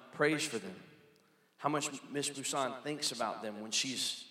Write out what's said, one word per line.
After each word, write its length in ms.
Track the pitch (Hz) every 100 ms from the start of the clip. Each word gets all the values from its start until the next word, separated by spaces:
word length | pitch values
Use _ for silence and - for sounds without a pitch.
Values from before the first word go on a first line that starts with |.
| -
prays 340 | - 151 151 -
for 100 | 113
them, 240 | 95 92 - - - - _ _ _ -
how 100 | 147
much 220 | 151 147 135 -
Miss 180 | 143 143
Busson 520 | 139 127 147 131 131
thinks 300 | 139 151 -
about 300 | 117 110 107
them 180 | 107 104
when 120 | 110
she's 520 | - 135 117 - - -